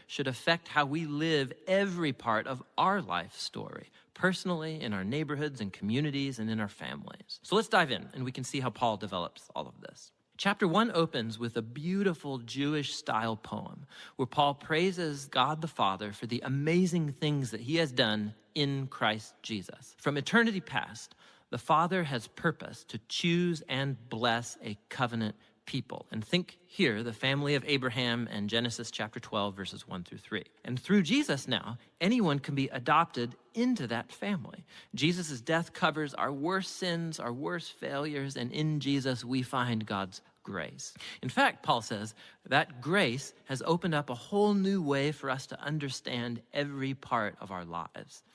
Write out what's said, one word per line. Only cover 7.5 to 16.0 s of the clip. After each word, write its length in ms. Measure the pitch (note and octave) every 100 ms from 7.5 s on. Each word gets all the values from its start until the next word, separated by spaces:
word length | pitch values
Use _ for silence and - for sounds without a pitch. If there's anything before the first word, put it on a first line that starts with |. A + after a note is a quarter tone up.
| G3+
let's 100 | -
dive 240 | G3+ D3+
in, 160 | G2 -
and 100 | C3+
we 80 | B2+
can 140 | C3 B2
see 160 | C#3
how 80 | B2+
Paul 260 | - A#2+ G2+
develops 540 | G2+ F#2 E2+ - - -
all 120 | C2+
of 140 | -
this. 300 | - - - _ _ -
Chapter 320 | G3+ G#3 F#3
one 200 | F#3 A#3
opens 440 | F3+ D#3+ C3+ A2+ A2
with 200 | A#2 A#2
a 40 |
beautiful 760 | A2 B2+ E3 G3 G3 D#3+ C#3+ C3
Jewish-style 960 | A#2 B2+ C#3+ D3+ C#3 - - A2 A2+ G#2+
poem 500 | - G#2+ - - C#3 - - -
where 100 | B2+
Paul 280 | - C#3+
praises 720 | C#3 - D#3 F#3+ F3+ D#3+ C#3 C#3
God 340 | B2+ C3+ D#3
the 80 | E3
Father 460 | - G2+ F#2